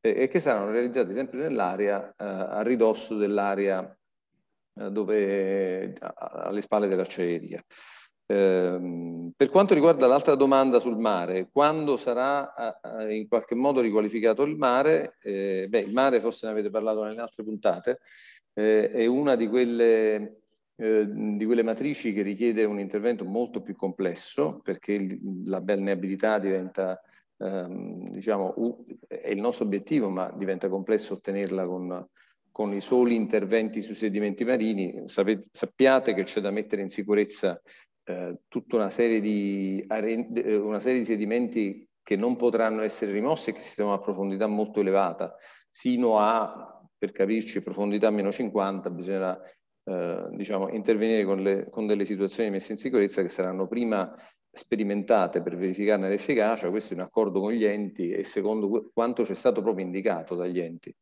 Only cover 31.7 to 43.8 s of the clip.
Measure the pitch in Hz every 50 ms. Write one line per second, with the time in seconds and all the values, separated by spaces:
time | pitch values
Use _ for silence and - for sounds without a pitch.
31.7 | 92 90 90 90 90 90 95 _ _ _ _ _ _ _ _ _ - - 107 101
32.7 | 101 98 - - 127 123 123 120 117 113 107 107 110 104 98 95 113 113 113 104
33.7 | 107 107 - - 101 - 110 104 95 104 104 101 98 - 113 123 127 113 110 113
34.7 | 104 98 92 87 - 101 - - - - 98 107 107 98 - _ - - 110 -
35.7 | _ - 131 131 131 127 131 120 98 98 95 - - 107 98 101 101 107 104 -
36.7 | 107 101 98 95 - 107 98 104 104 104 101 101 - - 104 92 87 - _ -
37.7 | - - - _ _ _ _ 92 90 92 90 85 87 - _ _ - 123 - -
38.7 | 123 110 101 98 - - 120 117 113 107 104 107 104 104 101 101 98 98 95 95
39.7 | 95 98 92 - 110 107 104 113 113 117 120 - 117 120 - 107 107 101 104 104
40.7 | 107 98 107 127 127 123 110 113 110 104 107 104 113 120 123 113 - 117 104 95
41.7 | 98 - - _ _ _ _ - 104 95 113 123 120 - 120 120 117 113 110 110
42.7 | 110 110 110 104 - - 113 101 98 104 113 143 160 151 - 113 - - - -
43.7 | - -